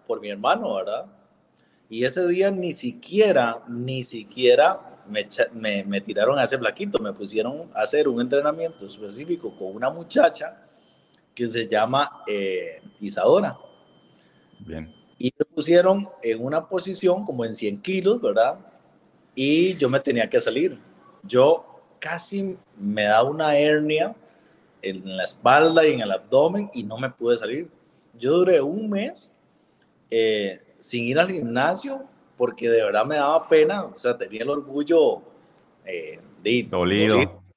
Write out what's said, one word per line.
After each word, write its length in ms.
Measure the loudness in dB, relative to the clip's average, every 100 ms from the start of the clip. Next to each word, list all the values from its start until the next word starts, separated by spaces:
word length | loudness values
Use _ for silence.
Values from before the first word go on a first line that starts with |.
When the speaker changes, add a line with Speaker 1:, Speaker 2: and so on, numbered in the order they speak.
| -8
Speaker 1:
por 140 | -8
mi 100 | -8
hermano, 460 | -4 0 0 -2 -6
¿verdad? 300 | -6 -8 -10 _ _ _ _ _ _ _ -12
Y 140 | -4
ese 240 | -2 0 0
día 240 | 2 0
ni 200 | 0 -6
siquiera, 880 | -6 -10 -10 -4 2 4 4 2 -2 -10
ni 360 | -10 -6 -8
siquiera 1000 | -8 -12 -12 2 6 6 6 2 -10 -20 -10
me 140 | -8
echa-, 280 | -6 -2 -2
me, 300 | -2 -4 -4 -2
me 160 | -6
tiraron 360 | -4 0 2 2
a 60 |
ese 140 | 0 0
flaquito, 420 | -4 -4 -4 -4
me 140 | -6
pusieron 560 | -8 -6 -4 -4 -6 -10
a 80 | -4
hacer 260 | -2 0 0
un 120 | 0
entrenamiento 640 | 0 0 0 -2 -6 -10 -16
específico 720 | -14 -14 -12 -8 -8 -8 -10
con 200 | -12 -4
una 140 | -4
muchacha 680 | -6 -4 2 2 2 -14 -16 _ _ _ _ _ _ _
que 140 | -8 -6
se 200 | -4 -2
llama, 560 | 0 2 0 -2 -6 -6
eh, 540 | -4 -2 -4 -8 -14 -20 -14
Isadora. 580 | -10 0 4 4 2 -8 -20 _ _ _ _ _ _ _ _ -20
Speaker 2:
Bien. 340 | -14 -14 -14 -20 _ -6
Speaker 1:
Y 160 | -6 -4
me 80 | -6
pusieron 640 | -4 2 4 4 2 -4 -8
en 220 | -4 -4
una 240 | -2 -4 -4
posición 580 | -6 -6 -2 0 0 -4
como 180 | -6 -6
en 100 | -6
cien 260 | -6 -6
kilos, 400 | -6 -2 0 0
¿verdad? 380 | 0 2 0 -2 -14 _ _ _ _ _ _
Y 420 | -4 2 2 2 2
yo 120 | 0
me 100 | 0
tenía 300 | 0 0 2
que 100 | 2
salir. 380 | 0 0 -2 -4 -20 _ _ _
Yo 580 | -2 4 4 4 -2 -20 _ -16
casi 580 | -10 -10 -8 -8 -8 -10 _ -10
me 260 | -4 0
da 200 | 4 4
una 340 | 4 0 2 4
hernia 580 | 4 2 2 0 -2 -6 _ _ _ _ _ _
en 340 | -10 -8 -10 -6
la 60 |
espalda 640 | -6 0 4 6 6 6 4
y 60 |
en 80 | 2
el 100 | -2
abdomen 580 | -4 2 2 4 0 -6
y 100 | -10
no 140 | -10 -8
me 120 | -8
pude 280 | -4 0 0
salir. 320 | -2 -8 -10 _ _ _ _ -6
Yo 160 | 0 2
duré 240 | 4 4
un 280 | 2 -4 -4
mes, 440 | -4 -6 -10 -20 _ _ _ _ _ _ _ -4
eh, 520 | 0 0 0 -4 -8 _ _
sin 280 | -8 -6 -2
ir 140 | 0
al 100 | 0
gimnasio 760 | -2 -4 0 0 0 -6 -12 -14 _ _ -4
porque 340 | -4 -2 0
de 140 | 2
verdad 220 | 2 0 0
me 100 | 0
daba 320 | 2 2 4
pena, 380 | 4 4 0 -8
o 80 |
sea, 240 | -6 -4 -4
tenía 240 | -6 -8
el 80 | -4
orgullo, 720 | -6 -6 -4 2 4 4 2 -8 _ _ _ _ _ -12
eh, 340 | -10 -10 -16 -20 -6
de 260 | 0 0 0
Speaker 2:
Dolido. 460 | 0 2 2 4 4
Speaker 1:
dolido. 280 | 2 -4 -20